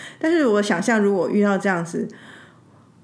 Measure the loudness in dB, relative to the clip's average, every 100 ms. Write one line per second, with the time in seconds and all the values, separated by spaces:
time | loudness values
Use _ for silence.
0 | -20 -6 0 2 2 2 0 0 0 2
1 | 2 0 0 2 2 2 0 -2 -4 -6
2 | -8 -10 -20 -20 -20 -20 -20 -20 -20 _